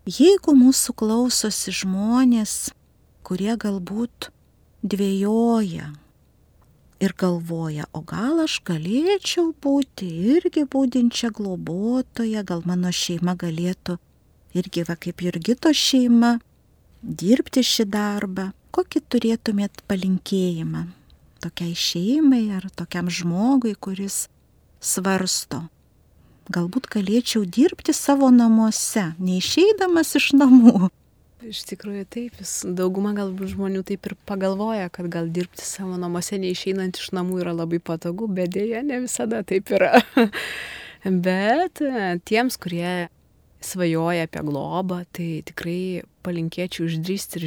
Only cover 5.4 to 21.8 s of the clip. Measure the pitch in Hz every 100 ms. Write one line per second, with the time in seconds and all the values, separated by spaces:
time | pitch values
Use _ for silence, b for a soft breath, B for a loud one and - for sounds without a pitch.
5.4 | 233 226 202 165 151 147 _ _ _ _
6.4 | _ _ _ _ _ - 190 - 185 175
7.4 | 165 165 160 151 - 160 156 165 247 330
8.4 | 311 - - 165 165 240 349 403 - -
9.4 | 330 311 277 277 269 - 185 160 202 320
10.4 | 359 330 285 269 269 254 240 - 233 214
11.4 | 202 175 160 175 220 254 247 - 226 214
12.4 | 190 170 170 180 180 175 - 170 175 180
13.4 | 175 160 180 185 - 175 _ _ _ _
14.4 | _ 180 180 180 170 170 180 - 180 170
15.4 | 160 254 330 294 - 262 247 233 233 233
16.4 | - _ _ _ _ _ 233 160 175 262
17.4 | - 262 233 - 208 208 208 208 202 185
18.4 | 190 - _ - 359 - - 240 226 226
19.4 | - 202 202 - - 196 190 185 - 190
20.4 | 180 165 160 160 170 - _ _ _ _
21.4 | 170 - 170 170